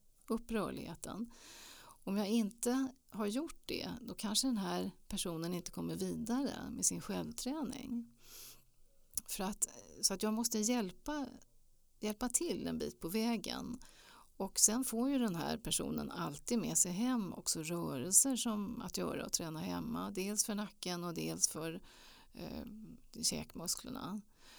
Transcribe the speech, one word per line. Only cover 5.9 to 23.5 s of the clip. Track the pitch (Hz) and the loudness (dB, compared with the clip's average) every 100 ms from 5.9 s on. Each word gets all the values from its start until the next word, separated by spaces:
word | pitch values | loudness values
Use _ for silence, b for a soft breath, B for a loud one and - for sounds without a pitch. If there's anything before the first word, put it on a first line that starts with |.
| 165 | -2
vidare | 185 165 214 247 285 - - | 0 -2 0 2 2 -2 -6
med | - 185 | 2 2
sin | 170 | 2
självträning. | - 190 - - 247 311 254 - - 240 233 - B B B B B - - - - - - | 0 -2 -2 -2 -4 -2 -2 -4 -4 -4 -4 -12 B B B B B -20 -20 -20 -10 -8 -6
För | - | -2
att, | 190 202 - - - - | -2 0 -2 -4 -16 2
så | - | 4
att | 190 | 4
jag | 214 | 2
måste | 220 226 214 | 2 2 2
hjälpa, | 214 247 190 - - 302 262 - - - - - - - | 4 4 2 -2 -4 -2 -2 -6 -18 -20 -20 -20 -20 -6
hjälpa | 214 208 247 | -2 0 2
till | - 339 180 165 | 2 2 -2 0
en | 165 | 0
bit | 147 - | -2 -4
på | 165 | -4
vägen. | 214 226 226 - - - - B B B B B - | 0 2 0 -2 -4 -4 -8 B B B B B -6
Och | 190 - | -4 6
sen | - 233 | 6 6
får | 254 226 262 | 0 2 4
ju | 277 | 4
den | 233 170 | 4 2
här | 143 160 | 0 0
personen | 156 - 143 156 147 | 0 0 0 0 -2
alltid | - 170 143 - 240 | -2 -4 -4 0 0
med | 165 160 | 4 4
sig | 185 | 4
hem | 175 247 247 185 | 4 2 2 0
också | - - 165 | -4 -2 -2
rörelser | 156 170 165 139 151 196 269 254 | 0 -2 0 -2 6 8 8 6
som | 240 208 196 - | 2 0 0 -4
att | 185 - | -4 -2
göra | 180 - - | -2 -2 0
och | |
träna | - 165 156 | 0 0 -4
hemma. | 185 175 160 165 190 | -2 -2 -2 -2 -2
Dels | 202 190 208 | -2 -2 0
för | - | 0
nacken | 208 208 - 180 175 | 0 -4 -4 -4 -2
och | 175 | -2
dels | 160 160 165 - | -2 -2 2 2
för, | 160 165 165 B B B B B | 2 -4 -4 B B B B B
eh, | - - - - 214 175 - - - | -12 -8 -8 -8 -10 -12 -14 -14 -2
käkmusklerna. | 233 156 - | 0 0 -4